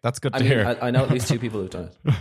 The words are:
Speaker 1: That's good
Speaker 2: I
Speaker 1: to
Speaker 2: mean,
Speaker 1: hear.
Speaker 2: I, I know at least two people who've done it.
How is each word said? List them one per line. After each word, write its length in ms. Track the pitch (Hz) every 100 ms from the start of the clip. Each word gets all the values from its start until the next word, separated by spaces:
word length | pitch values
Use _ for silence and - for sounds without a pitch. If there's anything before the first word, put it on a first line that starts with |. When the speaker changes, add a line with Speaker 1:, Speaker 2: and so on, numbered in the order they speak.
Speaker 1:
That's 160 | 143 -
good 160 | 139 131
Speaker 2:
I 20 |
Speaker 1:
to 40 |
Speaker 2:
mean, 100 | 127
Speaker 1:
hear. 240 | 131 107 120
Speaker 2:
I, 80 | 123
I 20 |
know 120 | 127
at 60 | 131
least 180 | 127 117
two 120 | 135
people 200 | 117 104
who've 80 | 92
done 180 | 87 87 - -
it. 80 | 98